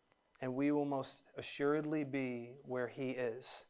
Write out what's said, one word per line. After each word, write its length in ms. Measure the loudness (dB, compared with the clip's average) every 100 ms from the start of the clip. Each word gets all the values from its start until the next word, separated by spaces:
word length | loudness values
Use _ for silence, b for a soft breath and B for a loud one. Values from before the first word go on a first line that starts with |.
| _ _ _ -6
and 140 | -2
we 180 | 2 4
will 140 | 4 4
most 340 | 0 -2 -8 -14 -10
assuredly 680 | -6 2 4 4 2 0
be 500 | 0 0 0 -2 -6 -10
where 260 | -4 0 0
he 220 | 0 -2
is 560 | 0 0 -2 -8 -14